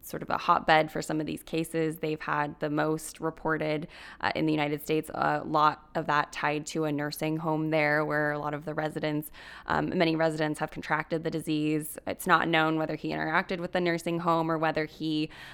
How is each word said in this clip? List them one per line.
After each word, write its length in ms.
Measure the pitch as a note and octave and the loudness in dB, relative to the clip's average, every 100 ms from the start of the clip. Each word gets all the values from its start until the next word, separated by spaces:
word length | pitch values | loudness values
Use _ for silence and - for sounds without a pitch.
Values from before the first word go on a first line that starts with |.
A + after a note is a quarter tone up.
sort 220 | - D#3+ | -12 -10
of 80 | - | -4
a 80 | - | -2
hotbed 520 | - F3 - D#3 D#3 | 4 4 6 6 6
for 120 | D#3 | -2
some 180 | - D#3 | -2 -2
of 60 | D#3 | -2
these 160 | D#3 | -6
cases. 540 | - D#3+ D#3+ E3 D#3+ D#3+ | -4 -4 -2 0 -2 -2
They've 240 | D#3 D#3 | -4 -4
had 380 | - D3+ D3 D#3+ | -2 -2 -2 -2
the 100 | D3+ | -2
most 500 | D3+ D#3 D#3 - - | 2 2 0 -4 -6
reported, 680 | D#3+ D#3+ D#3+ D3+ D3+ D3+ E3 - - - | -6 -2 -2 0 0 -2 -4 -14 -18 -4
uh, 100 | G2 | -2
in 120 | - D#3 | 2 2
the 60 | |
United 280 | D3+ D3 D3 | 2 0 -2
States, 280 | - D#3 D#3 | 0 -2 -2
a 300 | - C#3+ D3+ | 0 2 0
lot 460 | - D3+ D3+ - - | 0 4 4 2 -8
of 120 | E3+ D#3+ | -6 0
that 260 | D3 D3 | 0 0
tied 320 | - D3+ D3+ D3+ | -2 -2 -2 -4
to 160 | E3 | -2
a 80 | D#3 | -2
nursing 440 | C#3+ D3 - D#3 D#3+ | 0 -4 -4 -4 -2
home 320 | D#3+ D#3 D#3 | 0 0 2
there 380 | D#3 D3 D3+ D3+ | 4 4 4 2
where 260 | D3 D3+ | 2 0
a 60 | D3 | 0
lot 160 | D3 | -4
of 100 | D3 | -4
the 80 | D3+ | -4
residents, 580 | D#3 D#3 D#3 D#3 D3+ D3+ - - - - | -2 -2 -2 0 -2 -4 -12 -18 -12 -2
um, 240 | D#3 D3+ F#3 | 0 2 2
many 180 | E3 D#3+ | 2 4
residents 440 | E3 D#3 D#3 D3+ | 2 2 -2 -2
have 100 | D3+ | -4
contracted 540 | - - D#3 - D#3+ | -6 -2 -2 -2 -2
the 60 | E3 | -2
disease. 680 | D#3+ D#3 D3+ D3+ D#3 D3+ - - | -4 -2 0 2 0 -2 -10 -8
It's 200 | - F3+ | -4 4
not 220 | E3 E3 | 4 6
known 300 | D#3+ D#3+ D#3+ | 4 4 2
whether 180 | D#3 D#3 | 0 -4
he 140 | D#3 | -4
interacted 500 | D#3 D#3 E3 F#3 F#3 | -4 0 0 0 -4
with 120 | F3 | -2
the 100 | F#3 | 0
nursing 380 | F3 E3+ F3 E3+ | 2 0 0 -2
home 300 | E3+ E3 D#3+ | 2 2 2
or 60 | D#3+ | 2
whether 300 | D#3 D#3 D#3 | 2 0 -2
he, 420 | - D#3 D#3 D#3 - - | -4 -2 -2 -2 -6 -18